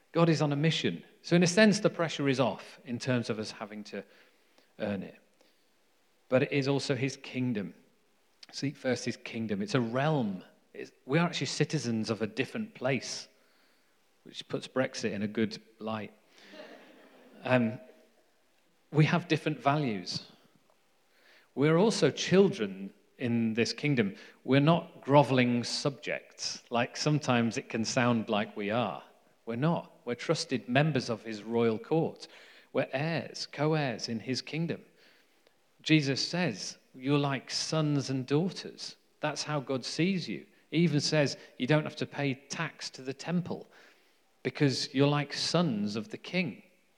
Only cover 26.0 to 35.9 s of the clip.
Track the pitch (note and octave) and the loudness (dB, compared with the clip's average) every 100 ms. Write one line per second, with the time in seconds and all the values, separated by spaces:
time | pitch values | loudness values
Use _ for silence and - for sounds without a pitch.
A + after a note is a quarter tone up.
26 | - C#2 - - - - - A#2+ B2+ - | -8 -8 -8 -12 -10 -10 -4 -2 -2 -2
27 | D3+ D3 C#3 A#2+ A#2 - - A#2 G#2+ C3 | 0 0 2 2 2 -2 -6 -4 -2 2
28 | A#2+ A#2 G#2 G#2 A2 A2 G2+ A#2 G#2 C2+ | 2 2 0 -2 -2 -4 -2 -2 -2 -6
29 | - _ _ _ - A#2 D#3 D#3+ - - | -12 _ _ _ -8 -2 0 0 -4 -12
30 | A#2+ A#2+ - D#3 - B2 - B2+ D#3 C3 | -8 -6 -2 -2 -2 -4 0 2 4 2
31 | - G#2+ A#2 G#2 G#2+ A#2 A#2 G#2+ - D#3+ | -2 -6 -6 -10 -2 2 2 2 0 0
32 | B2+ - - - - - _ B2+ D3 C3 | 0 -4 -18 -20 -20 -20 _ -2 -2 -2
33 | D#3+ D#3 - - - - D#3 D#3+ C#3 G2 | -2 -2 -6 -10 -10 -2 0 2 0 -4
34 | - A2+ B2 B2 - D3+ E3 G#2+ - _ | -6 -6 -4 -6 -4 -6 -4 -6 -12 _
35 | - _ _ _ _ _ _ _ - | -20 _ _ _ _ _ _ _ 4